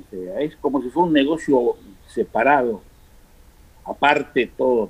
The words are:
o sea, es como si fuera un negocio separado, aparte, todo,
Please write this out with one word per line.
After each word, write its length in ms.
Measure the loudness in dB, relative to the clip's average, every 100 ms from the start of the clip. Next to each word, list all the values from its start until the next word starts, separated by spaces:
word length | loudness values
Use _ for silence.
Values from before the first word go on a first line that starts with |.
o 100 | -16
sea, 260 | -12 -10 -6
es 140 | -8 -4
como 240 | -4 -4
si 80 | -4
fuera 200 | -2 2
un 40 |
negocio 600 | 2 2 -2 0 0 0 -4 -10 -20 -8
separado, 760 | -6 -4 0 2 2 2 -4 -12 -20 -20 -20 -20 -20 -20 -20 -20 -16
aparte, 680 | -14 -2 2 2 0 -2 -2 -2
todo, 300 | 0 0